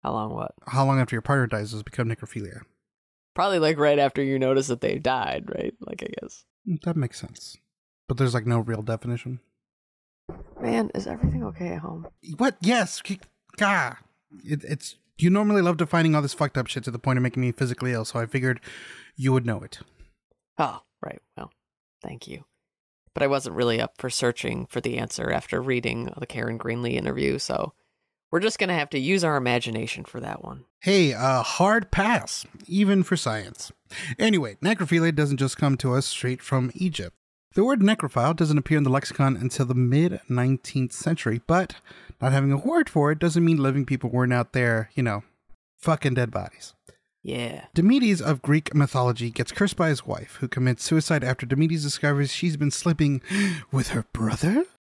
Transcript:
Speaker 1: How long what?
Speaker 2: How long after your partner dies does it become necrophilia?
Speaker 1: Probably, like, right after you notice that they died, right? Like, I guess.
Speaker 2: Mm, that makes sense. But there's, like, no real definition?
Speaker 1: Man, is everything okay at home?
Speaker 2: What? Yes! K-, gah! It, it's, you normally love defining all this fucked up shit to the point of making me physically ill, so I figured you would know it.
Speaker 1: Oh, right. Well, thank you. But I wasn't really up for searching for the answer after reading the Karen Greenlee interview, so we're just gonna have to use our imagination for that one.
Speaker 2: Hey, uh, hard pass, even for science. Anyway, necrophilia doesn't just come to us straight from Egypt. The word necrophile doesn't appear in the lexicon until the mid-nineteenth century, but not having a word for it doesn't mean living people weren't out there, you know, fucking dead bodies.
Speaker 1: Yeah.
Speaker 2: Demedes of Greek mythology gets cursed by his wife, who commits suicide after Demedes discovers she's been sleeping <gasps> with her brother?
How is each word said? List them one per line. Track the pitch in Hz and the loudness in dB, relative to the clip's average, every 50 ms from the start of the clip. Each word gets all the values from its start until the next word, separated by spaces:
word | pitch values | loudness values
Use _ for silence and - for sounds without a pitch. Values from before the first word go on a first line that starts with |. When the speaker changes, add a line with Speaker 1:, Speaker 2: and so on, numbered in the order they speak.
Speaker 1:
How | _ - | _ -4
long | - 113 107 110 120 | -4 -4 -4 -6 -6
what? | - - - - - _ - | -8 -8 -10 -12 -16 _ -4
Speaker 2:
How | 123 127 135 | 0 2 2
long | 135 139 135 | 4 4 4
after | 127 - - | 2 0 -2
your | 117 | -6
partner | - - 143 139 127 | -2 0 2 2 2
dies | 113 113 107 104 107 | 0 -2 -4 -6 -6
does | 113 107 | -10 -12
it | 107 | -12
become | - - - 120 117 | -10 -6 -4 -4 -4
necrophilia? | 117 - - - - 113 101 90 - 120 - _ _ _ _ _ _ _ _ _ _ _ _ _ _ | -4 -6 -8 -14 -12 -12 -12 -12 -14 -18 -20 _ _ _ _ _ _ _ _ _ _ _ _ _ _
Speaker 1:
Probably, | - 175 202 196 175 | 0 0 2 2 4
like, | 156 156 160 147 | 4 4 4 4
right | 147 147 147 143 | 4 4 6 6
after | 139 139 - - | 4 4 2 0
you | 139 135 135 135 | 0 0 2 2
notice | 131 131 135 135 135 139 | 2 4 4 2 2 0
that | 123 120 | -2 0
they | - - - 135 | 0 -2 -2 0
died, | 151 127 131 127 110 69 67 73 - - - | 0 -2 0 0 -2 -2 -4 -6 -6 -6 -6
right? | - - - - _ | -6 -6 -6 -6 _
Like, | - - - - - | -14 -12 -12 -10 -10
I | - - - | -10 -10 -10
guess. | - - - - _ _ _ _ _ 220 | -12 -14 -16 -20 _ _ _ _ _ -4
Speaker 2:
Mm, | 170 151 | -4 -4
that | - 175 170 | -2 -2 -2
makes | 160 135 123 - - | -2 -2 -2 -4 -10
sense. | - - - - - - - _ _ _ _ _ _ _ _ _ _ | -14 -14 -16 -18 -20 -20 -20 _ _ _ _ _ _ _ _ _ _
But | - 131 | -8 -2
there's, | 120 135 127 | 0 0 0
like, | 117 120 107 | 0 0 0
no | 120 120 117 | 0 0 0
real | 110 120 117 107 | 0 -2 -4 -6
definition? | 107 110 113 110 - 120 120 120 - 123 127 123 _ _ _ _ _ _ _ _ _ _ _ _ _ _ _ _ _ - - - - - - - | -4 -4 -6 -4 -4 -6 -6 -6 -6 -10 -12 -12 _ _ _ _ _ _ _ _ _ _ _ _ _ _ _ _ _ -18 -16 -16 -16 -18 -14 -6
Speaker 1:
Man, | - 240 233 233 220 - - | -4 -2 0 0 0 -2 -4
is | - 196 | -6 -6
everything | - - - - - 247 254 233 | -6 -6 -2 -2 -2 0 -2 -4
okay | 208 170 - 180 175 | -6 -8 -8 -8 -8
at | 175 - | -8 -8
home? | 156 180 165 165 165 - _ _ _ - 156 - | -8 -10 -12 -12 -14 -16 _ _ _ -16 -4 0
Speaker 2:
What? | 233 269 214 _ | 0 0 0 _
Yes! | 170 185 247 240 196 - - - | 0 2 2 2 0 -2 -4 -12
K-, | - - 196 185 - _ _ _ _ _ - | -8 -10 -10 -10 -10 _ _ _ _ _ -4
gah! | - 208 196 202 180 143 120 - - - _ _ _ _ _ 151 - - | 0 0 2 2 2 0 -2 -6 -10 -20 _ _ _ _ _ -20 -20 -6
It, | - 151 143 - | -6 -6 -6 -4
it's, | - 151 139 - - - _ _ _ _ - | -6 -8 -8 -8 -14 -16 _ _ _ _ 2
you | 156 175 | 4 4
normally | 185 202 214 208 208 202 | 4 4 4 4 4 4
love | 180 175 175 156 | 4 4 2 0
defining | 175 156 - 170 160 160 156 | -2 0 2 4 4 4 4
all | 151 | 2
this | 143 139 - | 2 -2 -2
fucked | - 156 143 _ | -2 -2 -2 _
up | 135 123 - | -2 -4 -4
shit | - 131 117 | -6 -8 -6
to | - | -6
the | 117 117 | -10 -4
point | - 135 127 127 | 0 0 2 2
of | |
making | 127 127 - 131 | 2 0 0 0
me | 127 123 | -2 -2
physically | 117 - 139 120 123 - 123 127 | 0 -2 -2 -2 -2 -4 -4 -4
ill, | 123 113 110 | -2 -4 -4
so | - - 120 | -4 -4 -4
I | 117 | -6
figured | 113 - 139 127 131 123 120 - - - - - - - - - - _ | -2 -2 0 0 0 -2 -2 -6 -18 -18 -18 -18 -18 -20 -20 -20 -20 _
you | - 127 131 | -2 0 2
would | 131 131 120 | 2 2 2
know | 117 110 - | 0 -4 -4
it. | - - - - - _ _ _ - _ _ _ _ _ _ _ _ _ _ - | -6 -14 -16 -18 -20 _ _ _ -20 _ _ _ _ _ _ _ _ _ _ -2
Speaker 1:
Oh, | 156 131 - - _ _ _ _ - | -2 -2 -2 -10 _ _ _ _ -12
right. | - - - _ _ _ | -12 -12 -14 _ _ _
Well, | - - - _ _ _ _ _ _ _ _ _ _ | -16 -16 -16 _ _ _ _ _ _ _ _ _ _
thank | - - 131 120 - - | -14 -14 -14 -14 -16 -16
you. | - - 147 _ _ _ _ _ _ _ _ _ _ _ _ _ _ | -16 -18 -18 _ _ _ _ _ _ _ _ _ _ _ _ _ _
But | 160 | -2
I | 143 139 | 0 0
wasn't | 139 139 135 117 85 | 0 -2 -2 -4 -4
really | - 123 120 113 113 | -2 0 0 0 0
up | 117 117 _ - | -2 -4 _ -8
for | - 127 | -10 -6
searching | - - - 120 120 - - 123 117 123 123 | -4 0 0 0 0 0 -4 -6 -6 -6 -8
for | - - 123 | -8 -8 -6
the | - - 120 120 | -4 -4 -4 -4
answer | 113 113 - - 120 - | -6 -6 -8 -6 -4 -2
after | - - - - - 131 | -4 -4 -4 -4 -6 -4
reading | 123 135 131 120 120 123 120 117 117 127 - - | -2 -2 -2 -2 -2 -4 -4 -4 -8 -10 -10 -12
the | - | -12
Karen | - - 120 113 117 117 117 | -10 -8 -8 -6 -6 -6 -6
Greenlee | - 117 117 120 120 120 127 | -6 -6 -6 -4 -4 -4 -4
interview, | 123 - - 135 135 - - 135 131 | -2 -4 -4 -4 -2 0 -2 -2 -2
so | - - - - - 156 - _ _ _ _ _ _ _ _ _ _ _ | -4 -4 -4 -4 -4 -6 -8 _ _ _ _ _ _ _ _ _ _ _
we're | - 170 | -2 0
just | 190 220 - - | 0 0 -2 -2
gonna | 208 185 180 | -2 -2 0
have | 160 147 143 | -2 -2 -2
to | - 143 | -4 -4
use | 131 147 190 196 | 0 2 2 2
our | 170 160 151 | 2 2 0
imagination | 143 127 123 123 123 117 123 113 110 113 117 - - - | 0 0 0 0 0 -2 -2 -6 -6 -6 -6 -8 -10 -12
for | - - 127 | -14 -12 -12
that | 120 104 107 - | -10 -10 -10 -10
one. | - - 123 135 - _ _ _ | -12 -14 -14 -16 -18 _ _ _
Speaker 2:
Hey, | - 180 202 196 175 143 123 | -2 2 4 4 4 4 2
uh, | 107 127 135 131 127 110 | 0 0 2 2 2 0
hard | - - - 175 202 214 226 190 - | -2 0 2 4 4 4 2 0 0
pass, | - - 196 214 240 - - - - - - - _ - - | 0 0 2 2 2 0 0 -4 -10 -10 -10 -14 _ -20 -12
even | - 175 196 208 196 202 196 180 | -2 2 4 4 6 6 4 4
for | - 185 | 2 0
science. | 165 - 123 110 107 98 - - - - - - _ _ _ - - - 151 131 - | -2 0 -2 -4 -4 -6 -10 -14 -16 -16 -18 -18 _ _ _ -14 -12 -8 -8 -4 0
Anyway, | - 226 214 180 143 113 98 _ - | 2 2 2 2 0 -2 -8 _ 0
necrophilia | 185 226 - 185 147 170 170 165 165 165 | 0 0 0 0 2 2 4 4 4 4
doesn't | 143 151 143 143 | 2 2 2 2
just | 127 135 131 - | 0 0 -2 0
come | - 151 143 135 | 0 2 2 2
to | 123 - 131 123 | 2 2 2 2
us | 131 135 | 2 0
straight | - - - - 123 127 - | -2 -4 -4 -4 -4 -4 -6
from | - - 139 131 127 127 - | -4 -2 0 0 0 -2 -4
Egypt. | - 185 185 151 - 95 87 _ _ _ _ _ _ _ _ _ | -2 -4 -2 -2 -4 -10 -10 _ _ _ _ _ _ _ _ _
The | 190 | 2
word | 202 254 277 240 | 4 4 6 6
necrophile | 196 196 220 214 - 135 - 123 120 143 170 | 6 6 6 4 0 -2 0 2 2 2 4
doesn't | 160 170 151 151 147 | 2 2 4 4 2
appear | 139 - 156 151 | 4 4 2 4
in | |
the | 147 131 | 4 4
lexicon | 127 139 - - - - 139 135 131 | 2 2 0 -2 0 2 2 2 2
until | 90 117 127 - - 135 | 2 -2 -4 0 -2 0
the | 123 127 | 0 2
mid-nineteenth | 127 127 120 127 147 165 180 - - - _ 127 123 123 131 135 127 _ - - 139 127 123 | 2 4 4 4 4 4 2 0 -4 -4 _ 0 2 2 2 2 0 _ -4 -2 -2 -2 -2
century, | - - - 160 165 - - 117 107 120 _ | -4 -4 -2 -2 -2 0 0 -2 -2 -2 _
but | - 165 180 185 - - - _ - - - - - - _ | 2 2 2 2 0 -6 -18 _ -20 -20 -20 -20 -20 -10 _
not | - 131 | 0 2
having | 135 139 135 139 | 4 4 4 4
a | 139 143 | 2 2
word | - 254 330 349 294 - | 0 2 2 2 2 2
for | - 160 143 147 | 2 2 4 4
it | 156 151 | 2 2
doesn't | 175 170 156 170 170 | 0 2 2 4 4
mean | 165 165 151 | 4 4 4
living | 135 135 131 143 131 | 4 2 2 0 0
people | 123 135 127 - 120 | 0 -2 -2 -2 -2
weren't | 120 123 127 123 | 0 0 2 2
out | 123 123 120 - - | 2 2 0 0 0
there, | 131 123 120 113 110 107 - _ | 0 2 2 2 0 -2 -4 _
you | - 127 | -2 -2
know, | 117 104 104 - _ _ _ _ _ - _ _ _ _ _ | 0 -2 -4 -8 _ _ _ _ _ -20 _ _ _ _ _
fucking | - - 160 147 - 143 127 | 0 0 0 2 2 0 2
dead | 127 123 113 | 2 0 0
bodies. | - - 92 - - - - - _ _ _ - - _ _ _ _ _ | -2 -6 -8 -8 -14 -18 -20 -20 _ _ _ -20 -20 _ _ _ _ _
Speaker 1:
Yeah. | _ 180 - 123 120 117 - - - - _ | _ -8 -6 -6 -6 -8 -8 -12 -16 -4 _
Speaker 2:
Demedes | - 170 202 247 277 247 220 202 170 | 4 6 6 6 6 6 4 2 2
of | 208 - 151 127 | 2 0 -2 0
Greek | - 139 147 156 156 - - | 2 2 2 2 2 2 2
mythology | 151 143 139 - 135 123 123 120 120 117 120 | 2 2 4 2 2 2 2 0 0 -4 -6
gets | 113 - 123 - | -4 -4 -6 -4
cursed | - - 202 208 - | 0 0 0 0 2
by | - 175 160 | 0 0 0
his | 147 127 - | 0 -2 -2
wife, | - 107 - - - - - | -8 -8 -8 -8 -14 -10 -8
who | - 123 | -6 -6
commits | - 131 127 127 123 - - | -2 0 2 2 0 0 0
suicide | - 160 160 151 - 165 147 127 | 2 2 2 4 2 0 0 0
after | 127 127 - - | -2 -2 -4 -2
Demedes | 120 135 135 160 160 165 160 | -2 2 2 2 2 2 0
discovers | 147 143 - - - 147 143 139 143 135 | -2 -4 -4 0 0 2 2 2 0 0
she's | - - - 175 156 143 | -2 -2 -2 -2 0 0
been | 147 143 | 0 -2
sleeping | - - - 175 160 - 156 143 139 131 - - | -2 0 0 0 2 4 2 2 2 0 -4 -4
<gasps> | 185 202 202 196 175 151 123 _ | -2 0 0 0 0 -4 -6 _
with | - 135 123 - | -2 -2 0 0
her | - 120 110 _ | -2 -4 -4 _
brother? | - 117 113 110 120 127 - 165 208 277 359 - _ _ | -4 -2 0 0 0 0 2 2 2 2 0 0 _ _